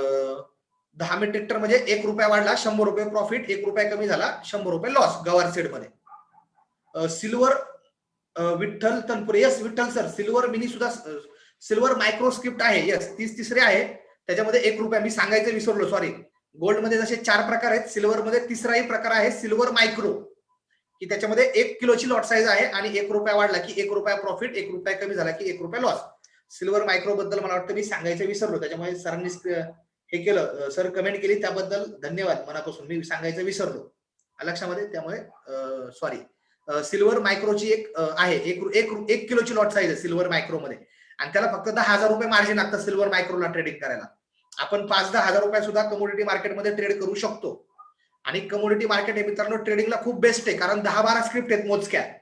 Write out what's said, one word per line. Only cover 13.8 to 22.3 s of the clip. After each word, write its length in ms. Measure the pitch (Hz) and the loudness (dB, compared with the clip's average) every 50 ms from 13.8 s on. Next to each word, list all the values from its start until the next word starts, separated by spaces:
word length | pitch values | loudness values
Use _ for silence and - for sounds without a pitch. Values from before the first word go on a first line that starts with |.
| 247 - - - - - _ _ _ - | 2 0 -6 -14 -20 -20 _ _ _ -4
त्याच्यामध्ये 320 | 175 196 220 214 220 247 | 0 0 0 4 4 4
एक 200 | 240 214 214 214 | 4 4 2 2
रुपया 200 | 220 220 226 214 | -2 0 0 0
मी 100 | 208 208 | 0 0
सांगायचं 420 | 214 214 190 196 214 214 214 240 | 0 0 0 4 4 2 2 2
विसरलो, 380 | 220 220 202 226 208 208 190 - | 0 0 0 0 0 2 0 0
सॉरी. 200 | 190 190 175 147 - - - _ _ _ _ _ _ 151 | 0 0 -2 -2 -6 -8 -14 _ _ _ _ _ _ -2
गोल्ड 200 | 160 196 214 214 | 2 2 2 2
मध्ये 180 | 220 220 226 220 | 2 0 0 0
जसे 180 | 226 220 240 | 0 0 -2
चार 320 | 220 - 226 208 202 208 220 | -4 2 2 2 2 2 2
प्रकार 240 | 226 226 240 240 | 0 0 2 2
आहेत, 180 | 220 220 220 - | 0 0 0 -4
सिल्वर 320 | - 214 202 208 220 214 | -4 0 2 2 2 2
मध्ये 280 | 214 220 226 240 240 - | 0 0 0 0 0 -2
तिसराही 380 | 240 220 - 233 233 233 240 - | -6 -4 -2 0 0 0 0 0
प्रकार 240 | 220 214 220 226 | -2 -2 0 2
आहे 200 | 226 220 208 247 | 2 2 2 2
सिल्वर 400 | 214 - - 220 214 220 240 247 | 0 -2 -2 -2 2 2 2 2
मायक्रो, 400 | 233 226 226 220 - 220 202 185 131 - - - - _ _ _ _ _ _ _ _ _ _ _ _ _ | 4 4 4 2 2 -2 -2 -2 -2 -2 -6 -12 -20 _ _ _ _ _ _ _ _ _ _ _ _ _
की 60 | 190 | -6
त्याच्यामध्ये 460 | 175 208 - - 208 220 226 262 262 - | -6 -4 -2 -2 0 4 4 4 4 6
एक 240 | 214 247 - - - | 4 2 2 0 -2
किलोची 300 | 247 240 233 - - 254 | 4 4 4 4 4 0
लॉट 140 | 247 220 - | 0 0 2
साईज 240 | - | 2